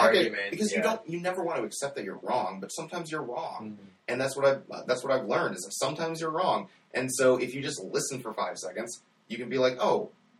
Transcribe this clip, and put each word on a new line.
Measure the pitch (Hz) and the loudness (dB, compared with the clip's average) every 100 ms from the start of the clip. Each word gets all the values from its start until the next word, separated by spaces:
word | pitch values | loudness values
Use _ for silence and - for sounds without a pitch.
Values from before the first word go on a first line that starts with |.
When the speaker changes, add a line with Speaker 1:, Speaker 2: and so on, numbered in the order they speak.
| - | 8
Speaker 1:
at, | 185 | 8
Speaker 2:
argument. | - - - | 4 0 -4
Speaker 1:
because | 175 214 | -2 0
you | - | 2
Speaker 2:
Yeah. | |
Speaker 1:
don't, | - - - | 0 0 -4
you | 175 | -4
never | 180 185 | -2 -2
want | 170 147 | -2 -2
to | 107 | -4
accept | - 139 - | -4 -6 -6
that | 98 | -8
you're | - | -8
wrong, | 92 - - - | -2 0 0 -4
but | - | -8
sometimes | - 156 175 156 | -10 -8 -8 -6
you're | 156 | -6
wrong. | 120 143 - 110 110 | -6 -6 -6 -8 -10
Speaker 2:
Mm-hmm. | 104 - - - | -12 -18 -14 -6
Speaker 1:
And | 123 | -2
that's | 135 139 | -2 4
what | 139 | 4
I've, | 135 - - - | 4 -2 -6 0
that's | 123 | 0
what | 135 | 2
I've | 110 104 | 0 2
learned, | - 113 92 | 2 0 -4
is | |
that | - | -8
sometimes | - - 156 160 160 | -2 -2 -2 -4 -2
you're | 160 | -2
wrong. | 160 185 156 - - _ | 0 2 2 -2 -16 _
And | 123 131 | -4 -2
so | 135 127 123 | 4 6 6
if | 123 139 | 2 -4
you | |
just | 143 - | -6 -6
listen | 95 - - 127 | -2 -2 -2 -4
for | 110 | -6
five | - 104 104 | -4 -4 -4
seconds, | 113 107 120 - _ _ - | -8 -6 -8 -10 _ _ -10
you | - | -8
can | 120 | -2
be | 127 | 2
like, | 127 - | 2 4
"Oh, | 208 110 - - _ | 2 2 0 -12 _